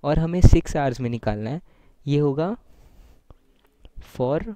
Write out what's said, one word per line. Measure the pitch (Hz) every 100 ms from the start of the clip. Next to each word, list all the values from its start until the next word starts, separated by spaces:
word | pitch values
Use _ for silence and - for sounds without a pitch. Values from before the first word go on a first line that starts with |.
और | 143 156
हमें | 165 180
six | 180 175 - 156
आवर्स | 139 120
में | 123
निकालना | 117 110 107 107
है, | 156 - _ _ _ -
ये | 143
होगा | 147 135 170 240 _ - - - - - _ - _ _ _ _ - - - -
for | 127 151 214